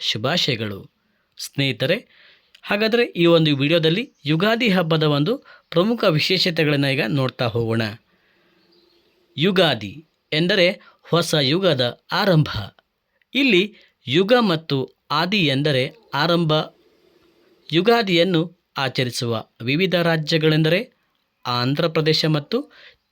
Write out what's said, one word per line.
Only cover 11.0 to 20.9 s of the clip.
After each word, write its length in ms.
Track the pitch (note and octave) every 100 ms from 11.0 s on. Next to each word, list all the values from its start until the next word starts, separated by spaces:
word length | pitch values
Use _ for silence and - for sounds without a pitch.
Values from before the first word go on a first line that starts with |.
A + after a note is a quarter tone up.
ಹೊಸ 320 | - E3 E3+
ಯುಗದ 680 | D#3 C3+ E3 F#3+ C3+ B2 - _
ಆರಂಭ. 360 | E3 G3+ E3 C#3+ G#2+ G2 - _ _ _ _ _
ಇಲ್ಲಿ 400 | B3 C#4 F3+ G3+ - _ _ -
ಯುಗ 240 | C#3+ G3 B3
ಮತ್ತು 560 | A3 D#3+ - C#3 - _ _
ಆದಿ 360 | D3 F3+ G#3 D#3
ಎಂದರೆ 480 | C3+ D3+ C3 C3+ - _
ಆರಂಭ. 380 | C#3 D#3+ E3+ E3 D#3 - - _ _ _ _ _ _ _ _ _
ಯುಗಾದಿಯನ್ನು 1000 | D#3 F#3+ A#3 G3+ E3+ F3 E3 F3 - _ -
ಆಚರಿಸುವ 680 | C3+ - B2 - A#2+ A2+ - _
ವಿವಿಧ 320 | A#2 D3 F#3
ರಾಜ್ಯಗಳೆಂದರೆ 960 | F3+ E3+ E3 D3+ E3 D#3 D#3 D#3 F3 B3